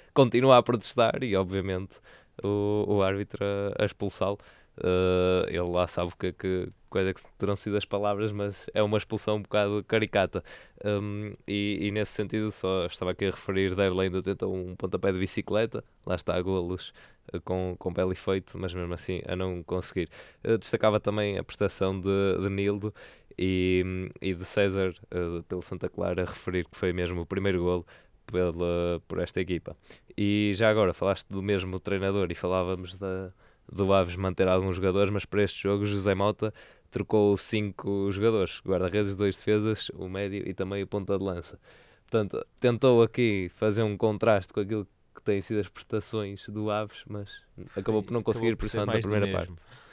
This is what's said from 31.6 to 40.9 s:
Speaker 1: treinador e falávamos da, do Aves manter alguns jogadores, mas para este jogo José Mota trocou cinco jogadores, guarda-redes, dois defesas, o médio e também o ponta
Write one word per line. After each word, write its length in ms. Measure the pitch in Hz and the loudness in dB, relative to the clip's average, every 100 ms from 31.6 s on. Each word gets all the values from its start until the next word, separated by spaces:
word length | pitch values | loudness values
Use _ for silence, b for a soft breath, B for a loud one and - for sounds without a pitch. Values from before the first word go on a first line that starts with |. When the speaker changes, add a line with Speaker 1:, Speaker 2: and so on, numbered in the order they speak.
| 92 92 | -2 -6
Speaker 1:
treinador 500 | - 98 98 98 90 | -4 -2 0 0 -2
e 40 | |
falávamos 600 | 87 90 92 90 92 90 | -2 -2 0 0 -4 -8
da, 380 | 92 98 95 92 - b b - | -10 -8 -6 -8 -14 b b -10
do 200 | 87 95 | -2 4
Aves 240 | 98 87 90 | 4 4 0
manter 320 | 95 90 92 | -2 2 4
alguns 280 | 92 95 90 | 4 2 0
jogadores, 340 | 95 92 101 | 2 4 2
mas 140 | 104 | 0
para 180 | - 101 | -2 0
este 200 | 101 - | 0 0
jogo 240 | 98 101 104 | 0 0 0
José 280 | 101 98 | 0 0
Mota 380 | 95 101 - - - B B B | 2 0 0 -4 -6 B B B
trocou 460 | 98 101 110 104 101 | -6 0 4 4 4
cinco 720 | - 110 104 92 101 101 98 | 0 -2 -2 -4 -4 -2 0
jogadores, 500 | 95 113 110 90 - - | 0 2 2 0 -4 -2
guarda-redes, 480 | 92 90 101 101 | 0 2 0 0
dois 220 | 98 101 95 | 0 -2 0
defesas, 540 | - 107 107 107 - | 0 2 2 -2 -6
o 180 | - 92 | -10 -8
médio 380 | 95 101 101 - | -6 -6 -6 -6
e 40 | |
também 300 | 92 95 101 | -6 -4 -4
o 40 | |
ponta 300 | 95 | -4